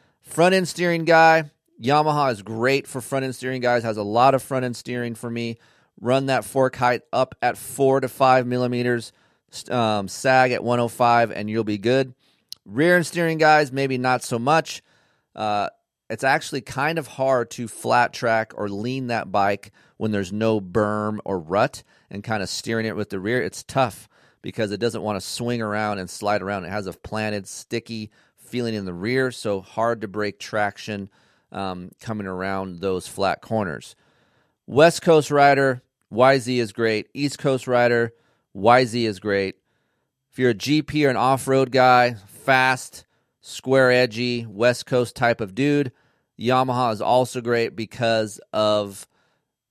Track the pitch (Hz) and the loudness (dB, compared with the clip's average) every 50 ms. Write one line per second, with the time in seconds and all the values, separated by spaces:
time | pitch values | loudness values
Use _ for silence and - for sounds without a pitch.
0 | _ _ _ _ _ - - - 165 180 190 190 185 151 - - 175 175 170 165 | _ _ _ _ _ -6 -2 2 2 4 4 2 0 -2 -4 -4 -2 -2 -2 0
1 | 165 160 165 165 160 160 160 160 156 147 _ _ _ _ _ - 113 120 143 151 | 2 4 6 6 8 8 6 4 2 -2 _ _ _ _ _ -6 -2 0 2 2
2 | 151 151 147 147 143 135 117 98 98 104 113 113 117 127 139 139 - - - 135 | 2 2 2 0 0 0 -2 -4 -6 -10 -4 -2 0 2 2 0 -2 -6 -10 -12
3 | 113 - 139 135 135 131 123 - - 127 131 127 120 120 123 120 113 113 107 107 | -8 -6 -4 -4 -4 -4 -8 -8 -8 -6 -4 -2 0 2 2 2 0 -2 -4 -4
4 | 104 104 107 117 123 135 135 131 - - 135 131 127 123 120 - - - 123 123 | -4 0 2 4 6 6 6 4 0 -2 -4 -4 -4 -4 -6 -8 -10 -8 -8 -6
5 | 120 120 117 - - 120 117 117 117 117 117 - _ _ _ _ _ _ _ - | -6 -8 -8 -10 -10 -8 -6 -6 -6 -6 -8 -10 _ _ _ _ _ _ _ -6
6 | - 120 127 135 135 135 131 120 107 - - 135 131 131 - - 127 123 123 113 | -2 0 0 0 0 0 -2 -2 -2 -2 0 0 0 0 0 0 0 2 2 0
7 | - _ - 123 131 - - - - 123 104 - - - - - 139 135 135 135 | -2 _ -2 0 0 -2 -2 -4 -2 -2 -2 -4 -8 -10 -4 0 2 2 2 2
8 | 127 127 - - 135 131 127 131 123 123 123 123 123 123 123 120 120 123 123 117 | 0 -2 0 2 4 6 6 6 4 2 -2 -2 -2 -2 -2 0 0 0 0 -2
9 | 113 - - _ _ _ _ _ _ _ - - - - 120 123 117 110 107 104 | -4 -8 -16 _ _ _ _ _ _ _ -18 -14 -8 -4 -2 0 0 0 0 -2
10 | 98 95 - - - 135 131 131 127 131 123 104 - 117 123 120 120 117 107 - | -4 -6 -8 -4 0 4 4 6 4 4 2 0 -2 0 0 0 0 -2 0 2
11 | 127 120 120 120 117 110 - - 104 104 107 113 110 104 104 104 95 117 127 135 | 2 4 4 4 4 2 -2 -4 -6 -4 -2 -2 -2 -2 -2 -2 0 2 2 2
12 | 135 131 127 _ _ _ _ _ _ - - - _ - 101 120 151 175 180 180 | 0 -2 -6 _ _ _ _ _ _ -20 -20 -20 _ -8 -2 0 4 4 4 4
13 | 165 - - 175 170 165 160 156 156 156 156 151 151 131 131 135 139 135 131 123 | 2 0 -2 -2 -2 0 2 4 6 6 6 6 4 2 0 -2 -2 -2 -2 -2
14 | 123 127 127 123 - - 127 117 117 135 156 165 156 - - - - _ _ _ | 0 0 0 0 -2 -4 -4 -2 0 2 2 2 0 -2 -8 -16 -16 _ _ _
15 | _ _ _ _ _ _ - - 107 107 104 104 98 - - _ _ _ _ _ | _ _ _ _ _ _ -10 -6 -4 -2 -2 -2 -4 -4 -8 _ _ _ _ _
16 | _ - 113 113 - 135 139 160 - - - 135 117 - - 131 139 151 165 165 | _ -12 -8 -2 0 0 0 0 -2 -4 -8 -8 -8 -8 -6 -4 -4 -2 -2 -4
17 | 143 - - - 135 135 135 123 117 117 - - 120 110 - - - 113 117 123 | -6 -8 -6 -2 0 2 2 2 0 -2 -6 -10 -10 -10 -10 -6 -2 2 4 4
18 | 120 - - - - 117 110 110 110 - - - 104 104 101 98 107 123 131 135 | 4 2 0 -2 -2 0 0 0 -2 -4 -6 -8 -6 -6 -6 -6 -6 -6 -6 -6
19 | 131 120 117 110 - - 92 104 101 101 104 - - - _ _ _ _ _ - | -4 -4 -4 -4 -4 -2 0 2 2 2 0 -2 -6 -14 _ _ _ _ _ -6
20 | - 110 104 101 98 90 98 104 110 113 110 107 98 90 87 113 104 104 107 107 | -4 -2 -2 -2 -4 -4 -4 -2 0 2 0 0 -2 -2 0 0 2 2 0 -2
21 | 104 107 107 107 - - 98 90 80 78 90 101 117 147 - - - _ _ _ | -2 -4 -6 -6 -6 -6 -6 -6 -4 -2 0 0 0 0 -2 -8 -20 _ _ _
22 | _ - 95 98 101 - 110 104 95 87 - - - 117 113 113 110 110 101 95 | _ -16 -16 -12 -8 -6 -4 -4 -4 -6 -8 -8 -6 -4 -4 -4 -4 -4 -4 -6
23 | 104 - - 95 92 107 120 127 - 95 - - - - - 143 131 113 - - | -8 -6 -8 -6 -4 -2 -2 -2 -2 -4 -8 -12 -12 -6 -2 0 0 -2 -2 -8
24 | - _ _ _ _ _ _ _ - - - - 113 104 101 95 110 117 104 113 | -20 _ _ _ _ _ _ _ -14 -10 -6 -4 -4 -4 -4 -2 -4 -4 -4 -4
25 | 82 107 104 95 - - - - 120 120 123 117 113 107 104 107 107 104 104 98 | -6 -6 -6 -6 -6 -8 -8 -6 -4 -4 -4 -4 -4 -4 -4 -2 -2 -4 -4 -6
26 | 92 90 - - 104 101 104 104 92 98 101 98 90 80 95 107 98 92 - - | -8 -10 -10 -6 -2 -2 -2 -2 -2 -4 -6 -6 -6 -8 -8 -8 -8 -8 -10 -12
27 | - - - 110 107 107 104 104 98 - - - - - - 117 - - 117 110 | -12 -10 -6 -6 -4 -4 -4 -6 -8 -10 -16 -18 -12 -8 -8 -8 -8 -8 -12 -12
28 | 107 104 _ _ _ _ _ _ - - - 123 120 117 110 107 98 92 87 87 | -12 -14 _ _ _ _ _ _ -16 -10 -6 -6 -4 -4 -4 -6 -6 -8 -8 -6
29 | 92 113 127 135 131 127 120 - - 113 101 95 92 - - 113 113 117 117 110 | -4 -2 0 0 0 -2 -4 -6 -4 -4 -4 -4 -6 -8 -4 -2 0 0 0 -2
30 | 107 101 92 107 104 104 95 - - - - 107 104 101 - - - - 107 101 | -6 -8 -6 -4 -4 -4 -4 -6 -10 -6 -2 -2 -2 -2 -4 -6 -10 -10 -10 -10
31 | 98 95 _ _ _ _ _ _ _ _ 90 92 98 95 90 90 87 90 - _ | -10 -12 _ _ _ _ _ _ _ _ -10 -8 -8 -8 -8 -10 -12 -16 -18 _
32 | - - 110 107 101 95 92 92 92 98 98 95 95 95 90 87 90 95 92 90 | -10 -10 -8 -8 -8 -8 -6 -6 -4 -4 -4 -4 -6 -8 -8 -6 -4 -4 -2 -4
33 | - - - - 98 95 85 - - - 110 110 104 90 71 57 - - - _ | -6 -8 -6 -2 0 0 -2 -2 -4 -4 -2 -2 -2 -2 -6 -8 -12 -16 -20 _
34 | _ _ _ _ _ _ _ _ _ _ _ _ _ - 107 123 156 170 165 - | _ _ _ _ _ _ _ _ _ _ _ _ _ -2 4 6 6 6 6 4
35 | - 180 165 156 139 - 147 143 143 143 139 135 139 135 127 123 - _ _ _ | 4 4 4 4 4 2 4 6 6 6 6 4 2 2 0 -2 -8 _ _ _
36 | _ - 107 104 123 131 139 135 113 120 127 123 117 104 101 - 117 113 110 107 | _ -4 2 4 6 6 6 4 0 -2 -2 -2 -2 -2 -2 -2 0 0 0 -2
37 | - _ - 135 143 139 135 - - 143 135 127 - 131 123 123 123 120 120 117 | -4 _ -8 -6 -6 -6 -4 -4 -2 -2 -2 -2 -2 0 2 2 4 4 4 2
38 | 117 113 - _ _ _ _ _ _ _ - 98 95 110 120 127 131 117 107 123 | 0 0 -4 _ _ _ _ _ _ _ -6 0 4 6 6 6 6 2 0 -2
39 | 117 110 101 95 - 104 101 98 98 95 - _ _ _ _ _ _ _ _ _ | -2 -2 -4 -4 -4 -2 -2 0 -2 -2 -6 _ _ _ _ _ _ _ _ _
40 | _ _ _ _ _ _ _ - 127 123 113 95 - 123 147 151 147 - - 151 | _ _ _ _ _ _ _ 0 2 2 2 0 0 0 0 0 0 0 0 2
41 | 147 139 123 101 120 127 135 131 - 135 135 135 135 127 120 131 127 127 127 123 | 2 2 2 2 2 2 2 2 0 2 2 2 2 2 4 4 6 6 8 6
42 | 123 123 120 107 - - - - - - 135 131 127 131 131 127 - - - - | 6 4 0 -4 -14 -20 -20 -6 0 2 4 4 4 2 0 0 -4 -12 -20 -20
43 | - _ _ _ _ _ _ _ _ - - - - 127 131 135 131 127 123 123 | -20 _ _ _ _ _ _ _ _ -18 -16 -8 -2 2 4 4 6 6 6 4
44 | 127 120 107 113 123 123 123 120 117 113 101 98 117 123 120 - - - 131 123 | 2 2 0 -4 -4 -4 -4 -4 -6 -8 -4 0 2 2 2 0 -2 -2 0 0
45 | 123 117 - - 127 117 117 - 113 95 95 107 135 147 147 147 135 - - _ | 0 0 -2 0 0 0 0 0 -4 -8 -4 -2 0 0 2 0 0 -2 -6 _
46 | _ _ _ _ _ _ _ - 107 117 127 127 131 127 123 123 127 120 110 101 | _ _ _ _ _ _ _ -6 -2 0 2 2 2 0 0 0 0 0 -2 -2
47 | 107 - 120 127 127 117 - 127 117 120 120 117 117 - - 92 113 - - - | 0 2 2 2 2 0 -2 -6 -4 -2 0 0 0 -2 -4 -8 -10 -10 -6 -2
48 | 127 113 113 110 110 107 101 - - _ - 107 107 107 107 104 104 101 98 95 | 0 0 0 0 -2 -4 -6 -14 -14 _ -2 0 0 2 2 0 -2 -4 -8 -16
49 | - - _ _ _ _ _ _ _ _ _ _ _ _ | -20 -20 _ _ _ _ _ _ _ _ _ _ _ _